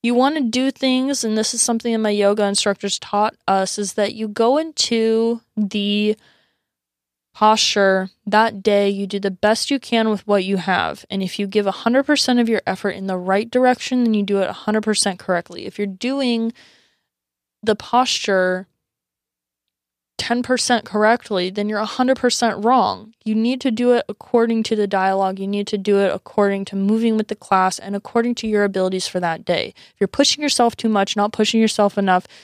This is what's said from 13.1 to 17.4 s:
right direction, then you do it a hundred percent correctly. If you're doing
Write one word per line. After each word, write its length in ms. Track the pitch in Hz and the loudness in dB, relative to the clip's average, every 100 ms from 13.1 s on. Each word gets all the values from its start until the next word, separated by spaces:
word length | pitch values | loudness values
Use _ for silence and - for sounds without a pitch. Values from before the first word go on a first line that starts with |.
| 185 | -4
right 320 | 180 196 233 | 0 0 0
direction, 540 | 247 254 247 - 254 | 2 2 2 -2 0
then 100 | 233 | 2
you 80 | 214 | 2
do 160 | 196 202 | 0 0
it 100 | 185 | -2
a 60 | |
hundred 300 | - - 214 | -4 -2 -2
percent 340 | 214 208 202 180 | 0 0 -2 -4
correctly. 480 | - 175 - 175 131 | -4 -4 -4 -12 -12
If 100 | - | -6
you're 100 | 208 | -6
doing 680 | 185 240 277 254 233 226 - - _ _ _ _ _ _ _ | -4 -4 -2 0 0 -2 -6 -20 _ _ _ _ _ _ _